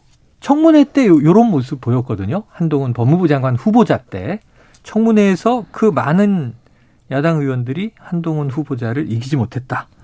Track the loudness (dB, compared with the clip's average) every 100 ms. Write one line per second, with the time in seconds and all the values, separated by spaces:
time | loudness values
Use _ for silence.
0 | _ _ _ _ -2 2 4 6 4 2
1 | 4 4 6 4 4 0 -4 -8 -2 -2
2 | -2 -6 -4 -6 -8 -6 -2 -2 -2 0
3 | 2 2 2 0 0 -2 2 2 2 0
4 | -4 -10 -8 -10 _ _ _ _ -6 -2
5 | 2 2 2 0 -2 -2 -6 -2 0 0
6 | 0 0 0 0 -4 -10 _ _ _ _
7 | -8 -4 -2 -2 -2 -4 -6 -6 -8 _
8 | -8 -6 -4 -4 -4 -6 -6 -6 -4 -6
9 | -4 -6 -4 -4 -4 -6 -8 -10 -10 _